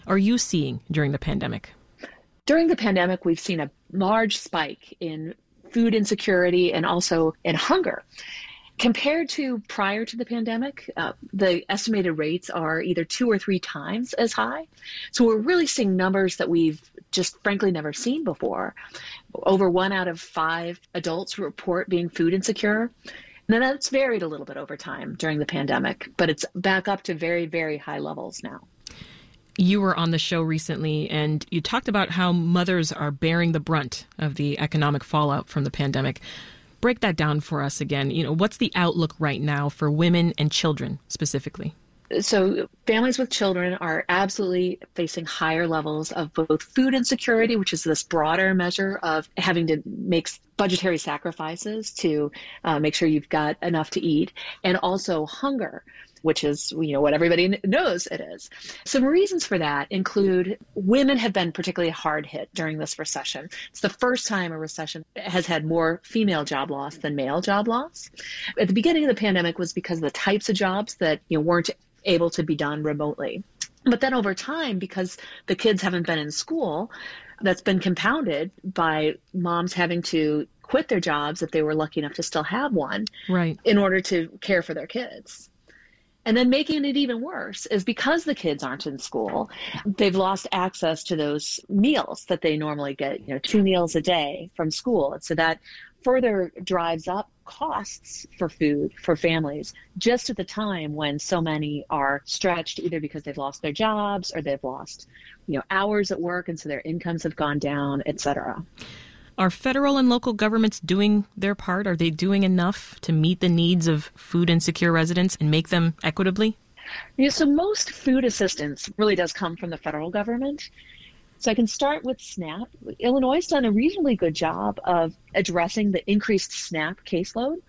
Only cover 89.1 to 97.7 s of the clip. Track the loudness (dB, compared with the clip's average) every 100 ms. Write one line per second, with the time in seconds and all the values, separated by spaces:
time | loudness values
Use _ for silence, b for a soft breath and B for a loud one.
89.1 | -4 -2 -2 -4 B B B -4 2 2
90.1 | 4 2 0 -2 -2 -2 0 -2 -2 -2
91.1 | -2 0 -2 -4 -10 -2 2 4 4 0
92.1 | -8 -4 0 0 0 -2 -4 -6 -2 -4
93.1 | -4 -6 -8 0 4 6 4 4 2 2
94.1 | 2 0 -6 -12 -4 -4 -2 0 2 2
95.1 | -2 -4 0 2 0 B B B _ 2
96.1 | 4 4 2 0 -4 -2 0 0 -2 -2
97.1 | -6 -6 _ -20 -8 -6